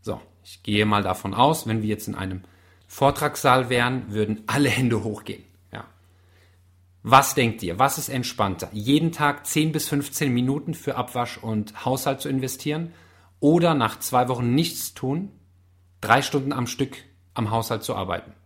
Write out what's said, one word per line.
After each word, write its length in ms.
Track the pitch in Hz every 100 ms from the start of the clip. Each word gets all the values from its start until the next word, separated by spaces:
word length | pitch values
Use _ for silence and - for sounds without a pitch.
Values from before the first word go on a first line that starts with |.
So, 180 | - - - _
ich 200 | - -
gehe 240 | - 104 107
mal 160 | 104
davon 320 | 92 92 98
aus, 320 | 107 135 156 117
wenn 160 | 110
wir 80 | 107
jetzt 180 | 107 -
in 60 |
einem 260 | 104 95 92 - _ _ _ _
Vortragssaal 800 | - 139 139 147 147 139 127 120
wären, 420 | 123 123 131 113
würden 320 | 101 104 110 -
alle 240 | 139 139
Hände 340 | 113 127 113
hochgehen. 400 | 104 104 - - - _ _
Ja. 100 | 101 - _ _ _ _ _ _ _ _ _ _ _
Was 320 | 110 135 135
denkt 280 | - 120 107
ihr? 160 | 90 90
Was 200 | 135 -
ist 100 | -
entspannter? 600 | 131 120 - 101 - 95
Jeden 400 | 104 104 147 165
Tag 340 | 165 147 143 -
zehn 260 | 156 156
bis 160 | 151 -
fünfzehn 440 | 143 143 - 143
Minuten 400 | 123 127 139 139
für 240 | 160 - 123
Abwasch 400 | 123 123 120 -
und 480 | 113 107 104 -
Haushalt 380 | 127 131 143 135
zu 80 | 143
investieren 640 | 135 131 - 147 151 165 - - _ _ _
oder 340 | 143 170 170
nach 260 | 151 113 -
zwei 260 | - 123 127
Wochen 260 | 123 120
nichts 400 | 127 165 - -
tun, 380 | - 131 147 202 - _ _ _ _ _ _
drei 220 | 107 113
Stunden 320 | - 147 135
am 120 | 135 120
Stück 300 | - 135 - - _ _
am 160 | - 110
Haushalt 340 | 113 110 113
zu 100 | -
arbeiten? 380 | 95 95 87 - -